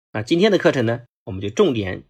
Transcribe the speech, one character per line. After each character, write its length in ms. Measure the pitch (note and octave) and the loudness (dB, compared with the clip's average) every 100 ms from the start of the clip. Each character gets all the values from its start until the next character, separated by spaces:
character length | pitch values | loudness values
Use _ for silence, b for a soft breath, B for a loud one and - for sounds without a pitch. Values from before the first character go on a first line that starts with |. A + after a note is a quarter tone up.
| _ | _
那 80 | A2 | -10
今 160 | G#2+ E3+ | -2 2
天 120 | G#3+ | 4
的 60 | F#3 | 4
课 160 | E3+ | 2
程 140 | C#3+ A2+ | 2 0
呢， 160 | A#2+ - _ | -2 -8 _
我 60 | - | -12
们 120 | F#2+ | -8
就 80 | G2+ | -6
重 240 | - G3 | 0 2
点 280 | A#2 F#2+ F#2+ - | 2 -4 -8 -14